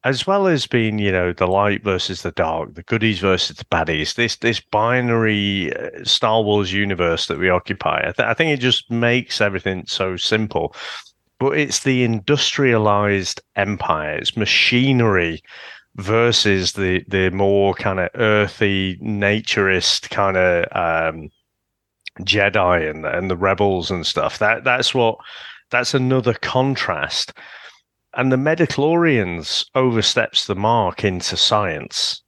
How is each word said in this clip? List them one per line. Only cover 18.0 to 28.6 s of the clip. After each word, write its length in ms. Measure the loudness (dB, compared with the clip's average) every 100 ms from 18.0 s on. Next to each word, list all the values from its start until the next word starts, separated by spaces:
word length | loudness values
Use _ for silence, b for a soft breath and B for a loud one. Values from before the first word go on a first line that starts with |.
| -4 0
earthy, 840 | 2 2 0 0 0 0 -2 -4
naturist 1120 | -6 -2 0 0 -2 0 2 2 0 -2 -4
kinda, 580 | 0 0 2 2 2 -2
um, 580 | -2 -2 0 -2 -6 -14 _ _ _ _ _ _ _ -20 -10
Jedi 680 | -2 2 2 2 2 2 0
and, 160 | -6 -6
and 240 | -4 -4
the 80 | 0
rebels 540 | 0 2 0 0 -2
and 140 | -4 -4
stuff. 340 | -2 -4 0
That, 240 | 0 0
that's 320 | 0 0 0 2
what, 220 | 0 0 B B B B _
that's 240 | -2 0
another 400 | 0 2 2 2
contrast. 1000 | -2 -2 0 0 -2 -4 -4 -4 -6 -6 -12 B B B B _ _ _
And 160 | -2 0
the 80 | 2
Medichlorians 1300 | 2 2